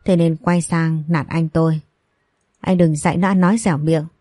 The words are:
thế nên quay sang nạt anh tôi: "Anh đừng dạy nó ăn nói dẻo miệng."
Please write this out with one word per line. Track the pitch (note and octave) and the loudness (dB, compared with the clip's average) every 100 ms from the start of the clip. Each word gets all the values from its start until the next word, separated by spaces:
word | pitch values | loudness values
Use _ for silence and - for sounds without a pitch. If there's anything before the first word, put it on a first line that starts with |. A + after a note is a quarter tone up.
thế | - F3 | 0 2
nên | E3 D#3+ | 2 0
quay | - F3 | -2 -2
sang | - E3+ D#3+ D#3+ D3+ | 0 -2 0 -2 -2
nạt | E3 - | -4 -2
anh | E3 D#3+ | -4 -2
tôi: | E3 D#3+ D#3 - _ _ _ _ _ _ _ | 0 0 -2 -6 _ _ _ _ _ _ _
"Anh | - F3+ | -2 2
đừng | E3+ D3+ | 2 2
dạy | F3 E3+ | -2 0
nó | F#3+ | 0
ăn | F#3+ | 2
nói | F3+ A3+ | 2 2
dẻo | G3+ D3 | 0 0
miệng." | D#3 D#3+ D#3+ _ | 0 -2 -2 _